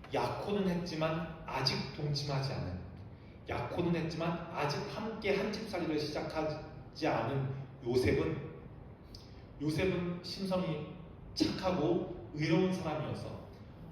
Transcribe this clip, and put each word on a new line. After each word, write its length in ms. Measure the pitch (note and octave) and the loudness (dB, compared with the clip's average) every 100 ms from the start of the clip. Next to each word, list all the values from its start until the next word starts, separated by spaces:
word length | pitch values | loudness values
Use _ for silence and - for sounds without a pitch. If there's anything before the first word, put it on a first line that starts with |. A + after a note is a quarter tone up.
| - | -2
약혼은 540 | C#3 B2 - - G3+ F#3 | 0 2 0 0 2 4
했지만 760 | F3 E3+ D#3 D#3+ E3 F3 - - | 2 0 2 2 2 -2 -6 -4
아직 300 | - C3+ - - - | 0 2 2 -2 -2
동침하지 580 | D3 C#3+ C#3 C#3 C3+ | 0 0 2 0 0
않은, 260 | - - - - - - - - - - | -2 -2 -4 -8 -12 -14 -14 -16 -12 -6
약혼은 480 | - A#2 - E3+ E3 | -4 -2 2 2 4
했지만 360 | D#3+ E3 E3+ F3 - | 2 0 0 0 -2
아직 280 | C#3+ D3 C3 - - | 0 0 0 -2 -4
함께 420 | A3+ G#3+ G3 - | -4 0 2 4
한 160 | A3 | 2
집살이를 460 | G3+ - F3 D#3 D3+ | -2 -2 -2 0 0
시작하지 1080 | C#3+ D#3+ - D#3 D#3 D3 - - - - D3+ | 0 -2 -2 0 0 -2 -6 -12 -12 0 2
않은 460 | G#2 - C3+ - - - - A#2+ | 2 2 2 0 -2 -6 -6 2
요셉은, 520 | - - - - - - - - - - - - - - - - - | 4 6 6 4 0 -4 -10 -12 -14 -14 -14 -14 -14 -14 -16 -14 -4
요셉은 580 | D3+ D#3 F#3+ F3 F3 - | 0 4 4 4 0 -2
심성이 640 | - - F#3+ F#3 D#3+ D3+ - - - - - - | -6 -4 0 2 2 0 -4 -10 -12 -14 -6 2
착하고 920 | - - F#3 - E3+ F3+ - - - | 2 2 2 4 4 4 2 -6 -6
의로운 400 | D3+ D3+ E3+ F#3 | 0 4 6 6
사람이어서 720 | F#3 D#3 D3+ C3 G#2+ - - - - - - - | 4 0 0 -2 -4 -6 -8 -12 -14 -14 -14 -14